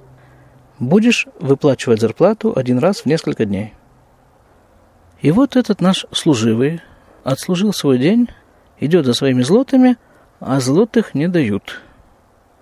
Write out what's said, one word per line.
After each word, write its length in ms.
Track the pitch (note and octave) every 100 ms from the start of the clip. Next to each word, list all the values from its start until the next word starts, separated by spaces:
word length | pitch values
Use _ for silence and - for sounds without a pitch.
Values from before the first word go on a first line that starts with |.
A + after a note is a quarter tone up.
| - - _ _ _ _ _ _
Будешь 480 | B2 F#3+ A#3 - - -
выплачивать 600 | C3+ C#3 D3 B2+ - A2
зарплату 500 | A2 - F3 G#3+ A3
один 260 | - B2 B2+
раз 220 | D#3+ G3+
в 40 | -
несколько 400 | G#3+ - - G#2+
дней". 280 | F#3+ - - _ _ _ _ _ _ _ _ _ _ _ _ _ _
И 100 | C#3
вот 240 | F3+ C#4 B3+
этот 240 | A#3+ G3+
наш 260 | F3+ F#3+ -
служивый 680 | - - C3 A#2 A2 C3+ E3 - - _ _
отслужил 480 | - C3+ - F3+ G#3
свой 260 | F#3 D3 B2+
день, 300 | C#3+ A#3 A#3+ - _ _ _ _
идёт 280 | C3+ F3 C3
за 80 |
своими 300 | A#2+ C#3 B2+
злотами, 540 | B2 G#3 C4 C4 B3+ B3 _ _ _ _
а 180 | - C3+
злотых 560 | B2 D3+ A#3 A#3 - C3
не 140 | E3
дают. 500 | F3 A#2+ F#2+ - - - _ _ _ _ _ _ _